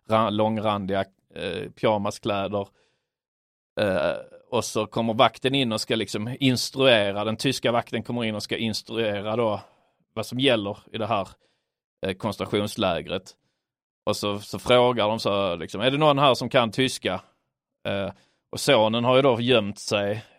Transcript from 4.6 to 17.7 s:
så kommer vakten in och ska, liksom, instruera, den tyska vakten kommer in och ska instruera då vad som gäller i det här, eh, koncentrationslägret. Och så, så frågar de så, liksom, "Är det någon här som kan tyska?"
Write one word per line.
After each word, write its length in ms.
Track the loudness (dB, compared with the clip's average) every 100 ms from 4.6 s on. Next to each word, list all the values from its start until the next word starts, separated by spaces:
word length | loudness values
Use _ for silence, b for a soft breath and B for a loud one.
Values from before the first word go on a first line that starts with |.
| -2
så 200 | -2 -4
kommer 280 | -2 0
vakten 420 | 4 4 2 -2 0
in 160 | 0
och 100 | -2
ska, 140 | -2 -2
liksom, 400 | -2 -6 -6 -2
instruera, 840 | 0 0 -2 2 4 4 4 -2
den 140 | -4 -2
tyska 340 | -2 -2 0
vakten 320 | 0 -2 -6
kommer 200 | -6 -6
in 120 | -4 -6
och 80 |
ska 140 | -6 -4
instruera 800 | -4 -6 -6 -4 -2 -2 -4 -2
då 260 | 0 -2 -8 b b b _
vad 120 | -10 -8
som 140 | 0
gäller 380 | 2 2 0 -8 -10
i 60 | -6
det 100 | -2
här, 200 | -2 -4 -12 _ _ _ _ _ _ -8
eh, 80 |
koncentrationslägret. 1160 | -4 -6 -6 -4 -2 -2 -2 -2 -2 -4 -8 -10 -20 _ _ _ _ _ _ -4
Och 80 | -2
så, 240 | -4 -6
så 200 | -8 -6
frågar 480 | 4 4 4 2 0
de 120 | 0
så, 360 | -2 0 -2 -4
liksom, 260 | -6 -2
"Är 100 | 0
det 60 | 2
någon 220 | 4 4
här 140 | 4
som 160 | 2 2
kan 220 | 2 2
tyska?" 420 | 0 -2 -2 -4 -6 -8 _ _ _ _